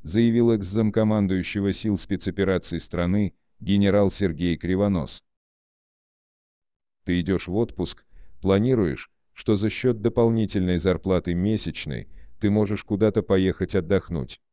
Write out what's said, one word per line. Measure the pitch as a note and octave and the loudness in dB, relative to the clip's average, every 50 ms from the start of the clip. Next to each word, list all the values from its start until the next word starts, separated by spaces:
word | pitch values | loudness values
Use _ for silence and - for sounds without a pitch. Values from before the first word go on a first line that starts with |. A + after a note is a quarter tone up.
заявил | - F2 E2+ A2+ A#2 A#2 A2+ A#2+ A#2 A#2 | -10 -2 2 2 4 4 4 4 4 4
экс-замкомандующего | A2+ G#2+ G2 F2+ G2 A2 A2+ G#2+ G2+ A2+ A2 G#2+ G#2+ G#2+ G2+ F#2 F#2+ F#2 F2+ - - G#2 G2 G2+ | 2 0 -2 -2 -2 0 0 2 2 2 2 2 2 2 2 2 0 -2 -2 -4 -4 -2 -2 -2
сил | F#2 - - A2 G2+ | -2 -2 -2 -2 -2
спецопераций | F#2 - - G2 E2 - G2 E2 - G2 F#2+ F#2 F2 - - E2+ E2 | -4 -4 -6 -6 -4 -4 -6 -2 0 0 0 0 -2 -2 -4 -8 -8
страны | - - - E2+ F2 F2 F#2+ G#2 G#2 F2 _ _ _ _ _ _ | -8 -6 -4 -2 -2 0 0 0 0 -2 _ _ _ _ _ _
генерал | - F2+ G2+ G2+ G2+ G2 F#2+ G#2 G2+ F#2+ | -2 0 2 4 4 4 4 4 2 2
Сергей | E2+ - G2+ F2+ D#2+ D2 F2 F2 E2 | 0 0 -2 -2 0 0 0 -2 -2
Кривонос. | D#2 - F2 F#2 F#2 G2+ G2+ G2 E2+ C#2 - - - _ _ _ _ _ _ _ _ _ _ _ _ _ _ _ _ _ _ _ _ _ _ _ _ _ _ _ _ _ _ _ _ _ _ _ _ _ | -2 -2 -2 0 2 2 2 0 0 -2 -6 -10 -16 _ _ _ _ _ _ _ _ _ _ _ _ _ _ _ _ _ _ _ _ _ _ _ _ _ _ _ _ _ _ _ _ _ _ _ _ _
«Ты | - F2 F2 | -2 -2 -2
идешь | E2 D#2+ F#2+ E2+ - - | 0 0 -2 -2 -2 -4
в | F2+ | -2
отпуск, | G#2+ A#2 - - - F2+ - - - _ _ - - - - - - | -2 -2 -2 -4 -6 -6 -6 -6 -14 _ _ -20 -20 -18 -18 -16 -6
планируешь, | - F#2+ F#2+ G2+ A2 B2+ B2+ A2+ G2 D#2+ C2 - - _ _ _ _ _ | 0 2 2 4 4 2 2 2 2 0 -2 -6 -12 _ _ _ _ _
что | _ - - - G#2+ | _ -8 -2 0 0
за | F#2+ G#2 G#2+ | 0 0 -2
счет | - - - B2+ A#2 A2 | -4 0 0 0 0 0
дополнительной | G2+ A#2 - A#2+ A#2 A2+ A2+ A2+ A2 F#2+ - G2+ F#2 F2+ F2+ F2 | -2 -2 2 2 2 4 4 2 0 0 0 0 0 0 0 2
зарплаты | D#2+ F#2+ F2+ D#2 - F#2 F#2 F2 - F2+ E2+ | 2 0 0 0 0 0 0 0 0 -2 -2
месячной | F2 F#2 G#2 A2 G#2 - E2+ D#2 - - D2+ C2+ A1 - - - - - - - - | 0 0 0 0 -2 -4 -6 -8 -2 -2 -2 -2 -2 -8 -12 -16 -18 -18 -18 -8 -2
ты | - G2+ | 0 2
можешь | G2+ G#2+ G#2+ G2 G#2+ G2 - | 4 4 2 2 0 -6 -2
куда-то | - G#2+ F#2 G#2+ G#2+ F#2 A2 | -4 0 2 2 2 2 0
поехать | F#2 - G2+ F#2+ F#2+ F#2 E2+ - F#2 - - | 0 2 2 4 4 2 0 0 -4 -2 -2
отдохнуть. | F#2+ E2+ D#2+ G2 F#2 - - F2 D#2 B1+ - - _ _ _ | -2 0 2 0 0 0 -2 -6 -6 -6 -8 -12 _ _ _